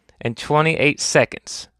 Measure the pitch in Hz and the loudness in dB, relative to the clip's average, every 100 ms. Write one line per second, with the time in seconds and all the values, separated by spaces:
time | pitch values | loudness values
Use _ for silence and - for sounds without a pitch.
0 | _ _ 117 113 - 151 160 160 143 - | _ _ -8 -8 0 2 2 2 0 0
1 | - 151 120 - - - - _ | 0 2 2 -2 -14 -14 -16 _